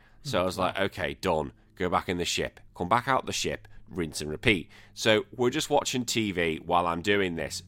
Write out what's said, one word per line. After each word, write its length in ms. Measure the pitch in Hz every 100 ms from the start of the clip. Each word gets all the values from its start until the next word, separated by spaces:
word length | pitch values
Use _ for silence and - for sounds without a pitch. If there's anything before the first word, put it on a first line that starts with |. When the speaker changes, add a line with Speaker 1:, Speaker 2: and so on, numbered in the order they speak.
| _ -
Speaker 1:
So 180 | 143 101
I 20 |
was 140 | 92 95
like, 160 | 90
Speaker 2:
Mm-hmm. 100 | -
Speaker 1:
"Okay, 300 | 98 - 76 71
done. 320 | 92 78 71 - _ -
Go 120 | 90
back 200 | 90 -
in 80 | 87
the 80 | 85
ship." 340 | - 71 - - -
Come 140 | 90
back 180 | 117 135
out 160 | 131 -
the 60 |
ship, 340 | - 85 71 - - -
rinse 300 | 90 80 -
and 100 | 76
repeat. 380 | 76 - 92 - - -
So 300 | - 117 107 -
we're 140 | 113 123
just 180 | 147 -
watching 340 | 143 - 127 113
T 240 | 120 104
V 280 | 87 85 80
while 220 | 82 87 87
I'm 140 | 85
doing 340 | 95 101 92 82
this. 260 | 69 -